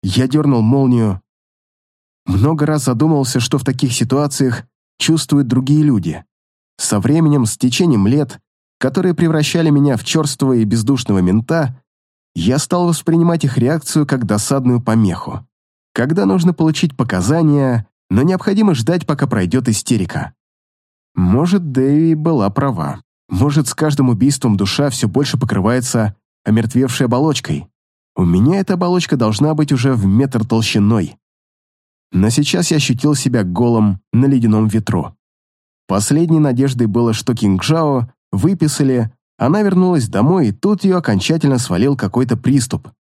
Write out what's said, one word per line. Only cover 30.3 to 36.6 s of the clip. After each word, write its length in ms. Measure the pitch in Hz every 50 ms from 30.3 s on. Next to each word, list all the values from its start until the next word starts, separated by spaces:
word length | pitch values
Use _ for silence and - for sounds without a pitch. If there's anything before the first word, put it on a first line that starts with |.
| 131 117 107
толщиной. 720 | - 117 113 107 - - 110 101 104 117 110 87 76 - _ _ _ _ _ _ _ _ _ _ _ _ _ _ _ _ _ _ _
Но 180 | - 90 95 110
сейчас 420 | 117 147 147 - - - 175 -
я 60 | 165 151
ощутил 380 | 143 - 123 110 - 156 147
себя 280 | 139 - 135 120 120 98
голым 560 | 90 87 90 120 120 117 113 107 104 95 95 _ _ -
на 120 | 113 131
ледяном 420 | 139 139 127 113 107 107 107 110 110
ветру. 500 | 101 113 104 - - 90 71 - - _ _ _ _ _ _ _ _ _ _ _ _ _ _ _
Последней 520 | 95 101 107 - 143 151 170 165 165 160
надеждой 480 | 151 143 127 120